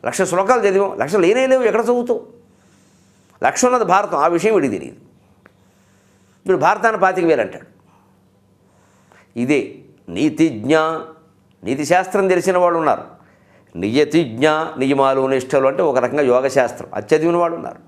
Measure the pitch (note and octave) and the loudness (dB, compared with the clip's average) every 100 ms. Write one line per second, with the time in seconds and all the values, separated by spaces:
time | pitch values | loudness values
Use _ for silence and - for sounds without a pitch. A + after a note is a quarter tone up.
0 | A#2+ - F#3 F3 G3 B3 G3+ F#3+ G3 - | -6 -2 -2 0 2 2 2 0 -2 -4
1 | C3+ G3+ E3+ A#3 C4 C4 A#3 G#3 A#3 B3 | -2 2 2 2 2 2 2 0 0 -2
2 | A#3+ A#3 - - _ _ _ _ _ _ | -2 -6 -6 -20 _ _ _ _ _ _
3 | _ _ _ _ B2 - B3 B3 F#3+ F#3 | _ _ _ _ -2 2 0 0 2 0
4 | G3+ D#3 D#3 E3+ G3+ G#3 C#3 F#2+ C2+ - | 0 0 0 2 2 2 0 -4 -10 -18
5 | - _ _ _ _ _ _ _ _ _ | -20 _ _ _ _ _ _ _ _ _
6 | _ _ _ _ - F3+ D#3 G#3 A3 G#3+ | _ _ _ _ -2 2 2 2 0 2
7 | F#3 F#3 E3+ C#3+ G2+ - - _ _ _ | 0 2 0 2 0 -8 -20 _ _ _
8 | _ _ _ _ _ _ _ _ _ _ | _ _ _ _ _ _ _ _ _ _
9 | _ - _ A#2 B2+ D3 G2 - - _ | _ -20 _ -6 0 0 -2 -12 -20 _
10 | - E2+ D3 D3+ D#3+ A2 A#2+ D#3 D#3+ D#3+ | -10 -2 -2 2 0 0 0 0 0 -4
11 | - - _ _ _ _ F#2+ C3+ C#3 F3+ | -10 -20 _ _ _ _ -8 -6 0 0
12 | F#3 G3+ F#3+ F3+ E3+ F3+ F3 E3+ D3+ G2+ | 2 -2 0 0 0 0 0 0 0 -2
13 | - - _ _ _ _ _ E2+ G2 B2+ | -6 -20 _ _ _ _ _ -6 -2 0
14 | D3 D#3 C#3 A2 D3+ D#3 D#3+ - C3 C#3 | 2 0 -2 0 0 0 -4 -4 0 2
15 | C3+ C3+ C3+ C3 C3 C#3+ C3+ D#3+ E3+ B2+ | 2 2 0 -2 0 0 0 0 0 0
16 | A#2+ C#3+ C3+ B2 C3+ C3+ A#2+ - - G2 | 0 0 2 2 2 0 0 -4 -10 -10
17 | G#2 D#3 E3 E3+ E3+ E3+ - - | 0 2 2 0 -2 -4 -12 -16